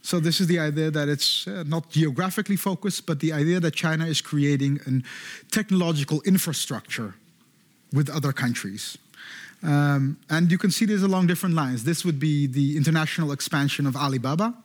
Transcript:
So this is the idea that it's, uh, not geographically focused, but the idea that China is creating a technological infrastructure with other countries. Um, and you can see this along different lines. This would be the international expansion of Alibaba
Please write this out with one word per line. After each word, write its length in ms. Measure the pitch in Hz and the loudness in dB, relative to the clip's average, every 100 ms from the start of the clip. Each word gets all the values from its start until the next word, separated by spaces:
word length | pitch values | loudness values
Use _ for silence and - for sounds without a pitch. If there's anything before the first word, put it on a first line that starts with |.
So 180 | - 180 | -2 0
this 200 | 160 156 | 0 0
is 60 | 180 | 2
the 140 | 175 | 2
idea 320 | 151 151 156 | 0 0 0
that 160 | 151 147 | 0 0
it's, 400 | 147 - - - | 0 0 -2 -4
uh, 160 | 196 151 | -8 -2
not 240 | 165 160 | -4 0
geographically 640 | 156 156 127 185 185 202 | 0 2 0 -2 -2 -2
focused, 520 | 196 202 185 202 - - | -2 -2 -2 -4 -6 -4
but 120 | 156 | -2
the 140 | 160 | -2
idea 260 | 156 151 180 | 0 2 2
that 160 | 170 | 0
China 320 | - 165 160 165 | 0 0 0 0
is 140 | 151 | -2
creating 580 | - 147 143 143 139 143 - | -2 0 2 2 2 0 0
a 160 | 131 127 - - - - | -2 -2 -14 -16 -18 -4
technological 720 | 214 208 185 170 156 143 156 | -4 2 2 2 0 0 -2
infrastructure 960 | 196 185 - 147 - 117 - - 110 90 _ _ _ _ _ _ _ | 2 2 2 -4 -6 -6 -8 -8 -8 -12 _ _ _ _ _ _ _
with 160 | 139 147 | 0 0
other 240 | 151 143 | 0 -2
countries. 640 | 131 123 117 101 104 - - _ - - - - - | 0 -2 -2 -6 -8 -10 -12 _ -20 -18 -18 -20 -8
Um, 520 | 160 143 143 139 135 151 _ | 2 4 4 2 0 -2 _
and 220 | 160 175 | 2 4
you 60 | 180 | 4
can 120 | 202 | 2
see 140 | - 226 | 2 2
this 160 | 208 | 2
along 240 | 196 190 175 | 2 4 2
different 300 | 175 190 160 | 2 0 0
lines. 260 | 139 123 | 0 -2
This 220 | 120 170 | -2 -2
would 160 | 180 143 | -2 0
be 260 | 156 147 143 | 2 2 2
the 300 | 131 139 151 | 2 2 2
international 560 | 143 160 156 - 151 | 2 2 0 -2 -2
expansion 520 | 143 - 151 143 - | -2 -4 0 0 0
of 120 | 143 127 | -2 0
Alibaba 580 | 139 131 123 156 220 240 | -2 -2 -2 0 -2 -4